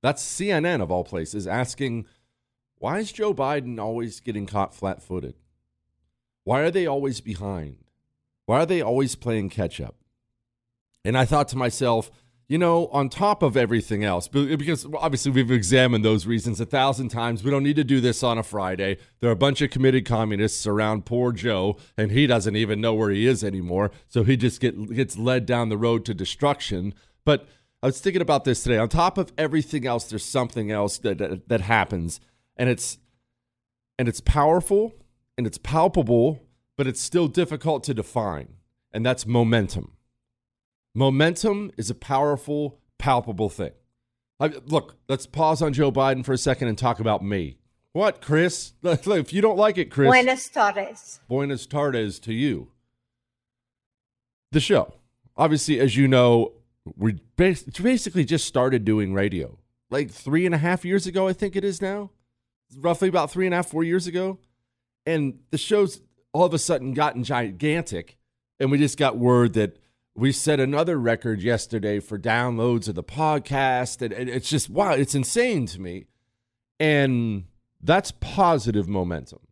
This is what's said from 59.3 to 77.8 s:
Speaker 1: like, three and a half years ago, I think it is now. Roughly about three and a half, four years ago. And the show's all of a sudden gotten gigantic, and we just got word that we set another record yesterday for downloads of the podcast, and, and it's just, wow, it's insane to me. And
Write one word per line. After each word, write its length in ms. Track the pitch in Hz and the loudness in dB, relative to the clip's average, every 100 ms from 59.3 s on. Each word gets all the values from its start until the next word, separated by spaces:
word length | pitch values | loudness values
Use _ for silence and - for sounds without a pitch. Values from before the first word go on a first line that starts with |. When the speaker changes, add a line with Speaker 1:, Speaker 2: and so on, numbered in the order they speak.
| 87 64 50 _ _ _ | -2 -8 -12 _ _ _
Speaker 1:
like, 200 | 131 143 | -4 -4
three 340 | - - 156 | -8 -2 0
and 100 | 180 | 0
a 40 | 165 | 0
half 260 | 170 180 | 0 -2
years 220 | 175 196 185 | 0 -2 -2
ago, 200 | 180 190 | -2 -2
I 40 | |
think 240 | 185 202 196 | -2 -4 -2
it 80 | |
is 160 | 196 175 | -4 -4
now. 300 | 196 202 202 _ _ _ _ _ _ 127 | -6 -6 -10 _ _ _ _ _ _ -6
Roughly 320 | 160 165 190 | -2 0 2
about 220 | 180 156 | 2 0
three 160 | 175 185 | -2 0
and 80 | |
a 40 | 175 | 0
half, 100 | 170 | -2
four 160 | 151 | -2
years 220 | 165 180 175 | 0 0 -2
ago. 320 | 170 190 190 _ _ _ _ _ _ - | -4 -4 -8 _ _ _ _ _ _ -4
And 320 | 160 143 127 _ | -2 -2 -6 _
the 80 | 151 | -6
show's 420 | - 208 196 - _ _ _ | 0 2 2 -2 _ _ _
all 120 | 147 | 0
of 80 | 175 | 2
a 60 | 156 | 2
sudden 340 | - 156 127 | 0 -2 -2
gotten 320 | 131 147 123 | 0 -2 -2
gigantic, 920 | 123 131 113 92 151 165 165 90 85 _ _ _ _ _ | -4 -2 -2 -4 -2 -2 -4 -8 -10 _ _ _ _ _
and 100 | 135 | 0
we 60 | 139 | 2
just 220 | 147 - | 2 2
got 180 | 139 120 | 0 2
word 380 | 120 123 120 | 4 6 6
that 240 | 110 104 - _ _ _ | 4 0 -4 _ _ _
we 180 | - 127 | -2 0
set 260 | 135 151 147 | 0 0 2
another 380 | 131 143 165 160 | 2 2 0 0
record 420 | 117 113 120 107 | 0 0 -2 -2
yesterday 580 | 98 113 - 117 104 104 | 0 -2 -2 -4 -2 -4
for 180 | - 107 | -4 -6
downloads 720 | 101 113 123 117 120 117 104 | 0 0 0 0 0 0 -2
of 60 | |
the 100 | 87 | -8
podcast, 960 | - 139 156 151 - 139 135 127 123 - | -8 -2 0 0 -2 0 0 0 -2 -6
and, 100 | 117 | -8
and 160 | 107 123 | -6 -6
it's 200 | 123 - | -6 -2
just, 220 | 151 - | -2 -2
wow, 220 | 165 202 | -2 2
it's 220 | 139 139 | 2 2
insane 520 | 143 127 233 247 202 113 | 0 -2 0 0 0 -4
to 140 | 92 | -8
me. 260 | 92 90 - _ _ _ _ _ _ _ | -12 -12 -16 _ _ _ _ _ _ _
And 640 | 156 147 139 123 117 101 92 _ _ _ | 2 4 2 2 0 -4 -8 _ _ _